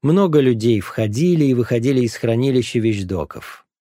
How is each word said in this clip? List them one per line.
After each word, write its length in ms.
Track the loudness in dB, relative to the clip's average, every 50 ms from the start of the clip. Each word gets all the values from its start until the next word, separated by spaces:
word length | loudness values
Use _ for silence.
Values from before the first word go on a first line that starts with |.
| 2
Много 360 | 2 2 4 2 4 4 4
людей 400 | 4 4 2 2 2 2 2 2
входили 640 | -2 -4 -4 -4 -4 -2 -2 0 0 2 2 2 2
и 100 | 2 2
выходили 460 | 0 0 0 -2 -2 0 0 0 0
из 140 | 0 -2 -4
хранилища 640 | -4 -2 -2 0 0 0 2 0 0 0 0 -2 -2
вещдоков. 880 | 0 0 -2 -2 -4 -6 -6 -6 -6 -8 -12 -18 -18 -18 -20 -20 _ _ _ _